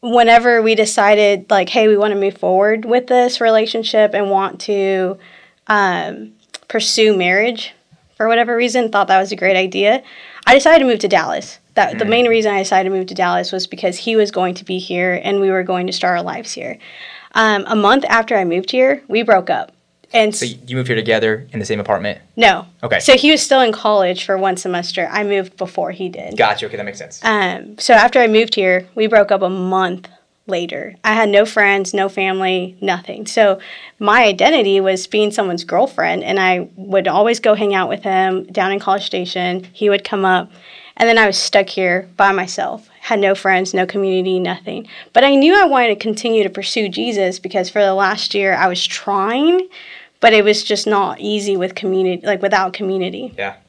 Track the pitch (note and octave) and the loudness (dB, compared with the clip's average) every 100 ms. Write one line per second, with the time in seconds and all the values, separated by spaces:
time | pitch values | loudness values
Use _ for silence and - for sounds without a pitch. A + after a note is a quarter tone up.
0 | A#3+ A#3+ A3+ A#3 A#3+ A#3 A3 A3 G#3+ - | 0 4 6 6 6 2 2 2 0 2
1 | G3+ G#3+ G#3 G3 - G3+ F#3 B3 G#3+ G3+ | 4 4 4 2 0 0 2 2 4 4
2 | G#3+ G3+ G3 F#3+ F3+ F#3+ G#3 A3 A3 B3 | 2 0 -2 -2 0 2 2 0 0 -2
3 | B3 B3 B3 - A#3 A3 A3 A3+ A3 A3 | 2 2 2 0 2 2 0 -4 -2 2
4 | G#3+ G#3 G3+ G3 G3 F#3+ - G3+ G3 F#3+ | 2 2 0 0 -2 -6 -6 -2 0 0
5 | F#3 F#3+ - - _ _ - G#3+ G3 F3 | -2 -6 -14 -20 _ _ -2 0 2 -2
6 | D#3+ - A3 _ _ - - A3+ A3 - | -6 -10 -16 _ _ -20 -8 -4 -2 2
7 | G#3+ G3 F3+ F#3+ A#3 A3+ - - _ _ | 2 2 2 2 0 -4 -10 -18 _ _
8 | _ - A3 A#3 A#3 A#3 A#3+ B3+ A3+ G#3 | _ -4 0 2 0 0 0 0 0 0
9 | G3+ F#3+ G3 G3+ F#3 F#3+ F#3+ F#3 G3+ B3+ | 2 2 2 -2 0 2 0 0 2 0
10 | - - - - A#3 C4+ D#4 E4 C4+ G#3+ | -2 -20 -20 -4 4 4 6 6 4 0
11 | G3 F#3 D#3+ - - - _ - F#3+ F#3+ | 2 0 0 -6 -8 -16 _ -2 0 0
12 | G#3+ A#3 A#3+ A3+ G#3+ G3 F#3+ F#3+ F#3+ F#3+ | 0 2 2 2 2 0 0 0 0 -2
13 | F#3 F#3+ F3+ F3+ F3+ F#3+ F3+ F3+ F#3 F3+ | -4 -2 0 0 -2 -6 -8 -6 -6 -4
14 | A3+ A3 G#3 F#3+ F#3 F#3 - F#3 F#3 F3+ | -2 0 0 0 -4 -4 -8 -8 -6 -4
15 | F3+ F3 G3 G3 G3 F#3+ F3+ F3+ F#3 F3+ | -2 -2 -2 0 0 0 -2 -4 -4 -4
16 | F3+ F3 F3 - A3 - - - - - | -2 -2 -4 -8 -10 -12 -12 -14 -18 -20
17 | - - - - A3 G#3 - A3 G3+ C4+ | -20 -20 -6 0 2 2 0 2 4 4
18 | - A3+ A3 G#3 F3+ F3 F#3 B3+ C4 C#4 | 2 0 0 0 0 -2 -2 2 2 0
19 | - A3 A#3 F#3+ F3 C#3+ - _ _ _ | -2 -2 2 2 2 -4 -6 _ _ _
20 | _ A3+ G#3+ G#3 B2 - B2 B2+ B2+ A2+ | _ 0 0 0 -6 -8 -8 -4 -2 -2
21 | A2+ A2 A2 A2 - A2 G2+ G#2 G2 G2 | 0 2 2 -2 -6 -8 -6 -4 -2 -2
22 | G2+ - _ - A3 E3 - _ - - | -2 -8 _ 0 2 2 -4 _ -4 0
23 | - C4 D4 D4+ - C4+ A#3+ G#3+ G#3+ G#3 | 4 4 4 2 2 2 2 0 0 0
24 | F3+ F3+ - F#3+ F#3+ F#3 F#3 F3+ F3 - | 0 -4 -4 -2 -2 -4 -6 -6 -6 -6
25 | E3 G#3 G3+ G3+ F#3 - F3+ - F3 F3+ | -6 -4 -2 -4 -4 -8 -10 -6 -8 -8
26 | F#3 - F2 G#2+ A2 G#2 G#2+ G#2+ G2+ G2+ | -10 -10 -8 -2 0 -2 -6 -10 -12 -12
27 | D2 - A3+ G#3+ F#3 F3+ - G#3+ - A3+ | -16 -8 -2 0 -2 -4 -12 -6 4 6
28 | A#3+ C4 A#3 G#3+ A3 - F#3 F3+ F3+ - | 6 4 4 4 2 0 0 0 -2 -4
29 | A3 A3 G3+ G3 F#3 F#3+ F#3 F#3 F3+ F3+ | 2 4 4 2 -2 -4 -2 -2 -2 -6
30 | - _ _ _ - F3 F3 - - - | -14 _ _ _ -8 -6 -6 -10 -12 -6
31 | A3+ A3 G#3+ G3+ A3 A3 G3+ G3 F#3+ G3+ | -2 0 4 4 4 2 2 2 -2 -2
32 | G3 G3 F#3+ F#3+ F#3+ F#3 F#3 - G3 F3 | -2 -2 -4 -2 -2 -2 -4 -6 -4 -4
33 | F3 G3+ G#3 - G#3 F#3+ - - - - | -6 -14 -4 2 2 0 -6 -20 -20 -6
34 | G#3 A#3 A3 F#3 G#3+ D#4 G3 G3 F#3+ F#3 | 2 4 4 4 2 2 2 2 0 -2
35 | - G#3+ G#3 G#3+ F#3+ F3 - F3 A#3+ - | -2 -2 0 0 -4 -4 -4 0 0 -2
36 | E3 F3 - G3 F#3 F3+ F3+ - G3 G3 | -2 -2 -4 0 0 0 -4 -14 -4 -2
37 | F3 E3+ A3 A3+ A3+ G#3+ G#3 G3 F#3 - | 0 2 2 2 2 2 0 -2 -2 -4
38 | G3+ F#3 F#3+ F#3+ F#3 F#3+ F#3+ G3 G3 G3 | -4 0 0 -2 -6 -4 -2 -2 -2 -4
39 | F#3+ F#3+ F3+ F#3 F3+ F3 F3+ - G#3 G3+ | -4 -6 -6 -4 -4 -4 -8 -4 0 0
40 | - G3+ F#3+ F#3 F3+ - - - - - | -2 -2 0 0 -2 -14 -20 -20 -12 -2
41 | A#3 A3+ G#3+ F#3 - G3+ F#3+ - F#3 F3+ | 2 4 2 0 0 0 0 -2 -2 -2
42 | F#3+ - G3 G3 F#3 - - - - _ | -4 0 2 0 -4 -6 -8 -8 -16 _
43 | - A3 G3 G3 F#3+ F#3 F#3+ F#3+ F#3 G3+ | -4 0 0 0 0 0 0 -2 -4 -2
44 | F#3+ F#3 F#3 F#3 F3+ F3 - - A3 - | -2 -2 -2 -2 -4 -8 -10 -14 -14 -20
45 | - A#3+ C4+ C#4 D4+ G4+ F4 C4+ A#3+ G#3 | -4 2 4 6 6 6 4 2 2 0
46 | A3 G#3+ A#3+ A3+ G3 F#3+ G3 - G#3 F#3 | -4 -4 -2 0 -2 -4 -6 -4 -4 -4
47 | A#3+ G#3 F#3 F#3 F#3 F#3+ F3+ G#3+ G3 F#3+ | -4 -2 -2 -4 -6 -6 -4 0 0 2
48 | F#3+ G#3 - G3+ G3 F3 F#3 F3 - - | 0 -2 -4 -2 -2 0 0 0 -6 -6
49 | - G3 G3+ B3 D#4 F4+ F#4 - - - | -4 -2 -2 0 0 0 -2 -12 -20 -20
50 | - _ A#3 A3 G#3 G#3 - G3+ G#3+ G#3 | -20 _ 4 4 4 0 -2 -4 -2 0
51 | F#3 - G#3 G#3 G3+ F#3+ F#3 - G3 F#3+ | -2 -4 -6 -4 -4 -4 -4 -6 -4 -2
52 | F#3 F3 G#3 F#3 G3 G3 F#3+ F#3 G3 F#3+ | -2 -4 -4 -4 0 0 -2 -6 -6 -4
53 | F3+ G3+ B3+ - G3 - | -6 -8 -12 -10 -10 -12